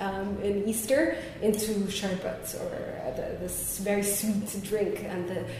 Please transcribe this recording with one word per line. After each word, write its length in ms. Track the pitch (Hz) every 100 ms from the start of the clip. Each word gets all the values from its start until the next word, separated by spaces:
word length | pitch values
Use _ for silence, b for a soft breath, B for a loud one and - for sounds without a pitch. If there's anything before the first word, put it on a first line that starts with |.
um, 380 | 196 190 196 202
in 240 | 202 202 202
Easter 520 | 220 - 269 320 - B B
into 300 | 214 208 214 214 196
sharbat, 720 | - 196 180 180 - - -
or, 440 | 180 - - - -
uh, 40 |
the, 220 | - 165 175
this 380 | 180 - - -
very 220 | 196 202
sweet 600 | 202 - 214 202 - 202
drink, 420 | 196 214 190 -
and 240 | - 180 175
the 160 | 185 - B